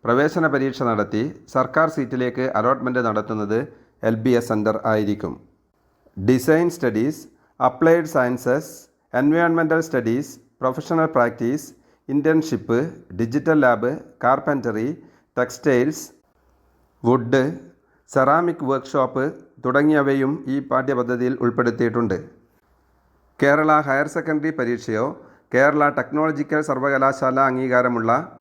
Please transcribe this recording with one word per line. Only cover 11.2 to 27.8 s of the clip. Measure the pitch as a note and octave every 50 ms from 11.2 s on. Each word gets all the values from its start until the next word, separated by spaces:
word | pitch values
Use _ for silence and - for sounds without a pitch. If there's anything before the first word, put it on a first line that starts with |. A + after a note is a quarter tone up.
| A#2+ A#2+ A#2 A#2 A#2 A#2+ C#3 D3+ - - - _ _ _ _ _ _ -
ഇന്റേൺഷിപ്പ്, | C3+ D3 C#3+ D#3 D#3+ D#3+ D#3 - C3 A2+ - - A#2 A#2+ D3 E3+ F3 - - _ F2+ F2
ഡിജിറ്റൽ | A#2 A2+ A#2+ D3 C#3+ E3 D#3+ D3+
ലാബ്, | C3+ B2+ A#2+ G#2+ A2+ B2 D3 E3+ - - - _ -
കാർപ്പൻറ്ററി, | A#2+ C3+ C#3 - D3+ D3 C3+ A#2 A#2+ G#2 G#2+ A2+ C#3 F3+ - - - _ _ _ _ _ B2
ടെക്സ്റ്റൈൽസ്, | B2 B2 - - - D3+ C3 A#2+ B2+ D3+ D#3 - - - _ _ _ _ _ _ _ _ _ _ _ _ _ _ _ _ _ _ -
വുഡ്, | A#2 B2 C3 A2+ A#2 C3+ C3+ B2+ D3+ E3 C3 - - _ _ _ _ _ _ _ _ -
സെറാമിക് | C#3 C3 C3+ D3 E3 F3 F3 E3 E3+ D3 B2+
വർക്ക്ഷോപ്പ് | C3+ C3 C3 - - C#3+ C3 C3 - C3+ C3+ D#3 - - - _ _ - -
തുടങ്ങിയവയും | B2 B2+ C#3+ D3 D3+ D#3 D3 C#3 C#3 C3+ C#3 C3+ C3+ D3+ D#3+ - C3 C3+
ഈ | C#3
പാഠ്യപദ്ധതിയിൽ | C3+ - - C3 B2+ C#3 C3+ B2 A#2+ A#2 B2 A#2+ B2 B2+ C3 -
ഉൾപ്പെടുത്തിയിട്ടുണ്ട്. | - A#2+ A2+ - B2 A#2 A#2 A#2 A#2 A#2 G#2+ A#2 A#2 G#2 F#2+ E2+ D2+ - - _ _ _ _ _ _ _ _ _ _ _ _ _ _ _ _ _ _ _ _ -
കേരള | C#3 C#3 C#3+ D3+ D#3 D#3 D#3 D3+
ഹയർ | D3 C#3 C3+ C#3 C#3+ D3+ -
സെക്കൻഡറി | E3+ D3 D#3+ D#3 D3+ C#3+ D#3+ D3+ C#3
പരീക്ഷയോ | B2 A#2 A#2+ A#2 - - A2 G#2+ A#2+ D3 F3 - - - - _ _ _ -
കേരള | B2+ C3+ D3 D3 D3+ D3 C#3+ B2+ C3+
ടെക്നോളജിക്കൽ | B2 B2 C#3 D3+ D#3 D#3+ D3+ C#3+ D3 - D#3 D3+
സർവകലാശാല | D3+ D3+ C3+ B2+ C3+ C#3+ C#3 C3+ C3+ C3+ C3+ - C3+ C3 C3 C3+
അംഗീകാരമുള്ള | C3+ C3+ B2+ B2+ C3 B2+ B2+ B2